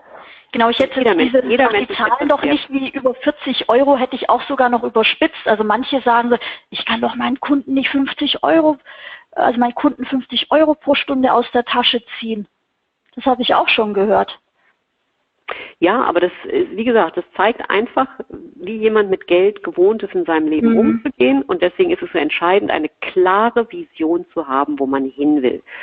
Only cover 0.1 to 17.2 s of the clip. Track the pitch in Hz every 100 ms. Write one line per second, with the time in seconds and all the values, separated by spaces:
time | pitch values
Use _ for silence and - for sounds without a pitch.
0.1 | - - - _ - 233 233 262 - 247
1.1 | 185 262 254 254 247 262 214 240 196 240
2.1 | 247 285 285 294 294 - 269 269 277 254
3.1 | 240 - 294 - 247 - 233 277 277 254
4.1 | 254 - 240 - 277 247 240 240 226 220
5.1 | - 320 - - 208 214 208 269 269 240
6.1 | 233 240 240 - - _ - - 226 233
7.1 | 240 240 254 - 285 - 269 262 277 269
8.1 | - 294 - 269 330 311 285 - - -
9.1 | - _ - 233 233 240 240 294 - 254
10.1 | 269 240 247 - 294 311 - - 277 -
11.1 | 269 254 226 247 240 240 247 247 247 -
12.1 | - 226 220 202 _ _ _ _ _ _
13.1 | - 262 240 247 - 330 - 214 196 202
14.1 | 190 202 - _ _ _ _ _ _ _
15.1 | _ _ _ - - - - 170 233 -
16.1 | 170 175 - - - 180 190 226 226 165
17.1 | -